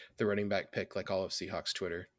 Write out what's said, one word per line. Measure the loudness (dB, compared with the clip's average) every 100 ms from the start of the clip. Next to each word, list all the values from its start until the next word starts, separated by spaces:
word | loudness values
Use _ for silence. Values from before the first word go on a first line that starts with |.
| -10 0
the | 2
running | 4 4
back | 2 0
pick | -4 -2 -4
like | 0
all | 0
of | 0
Seahawks | -2 -2 -4 -2
Twitter? | -2 -2 -4 -8